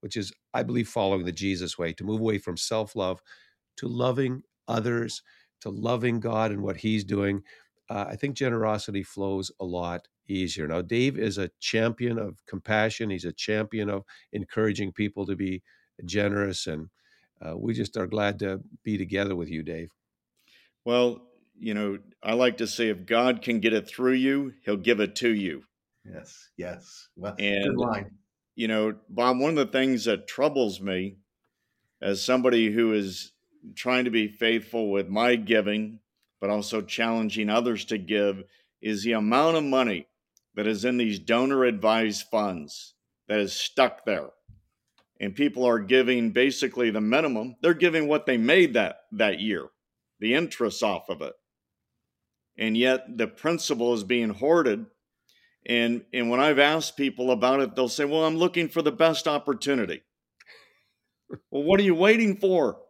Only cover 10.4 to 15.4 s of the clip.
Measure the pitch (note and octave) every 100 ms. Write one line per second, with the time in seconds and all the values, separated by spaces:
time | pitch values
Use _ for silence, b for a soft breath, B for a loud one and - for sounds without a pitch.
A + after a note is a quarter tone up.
10.4 | F2+ D#2+ D2+ E2 F2+ A#2 C3 C3+ G#2+ G2
11.4 | F2+ _ - A2 A2+ A2+ A#2+ A#2 G#2 -
12.4 | _ F#2+ - G#2+ A2 - A2 F#2+ F2 D#2
13.4 | - G#2+ A2 A2+ G#2 G2 - B B G#2
14.4 | F#2+ - G#2+ G2+ G2+ - G#2 G2+ G2 F#2+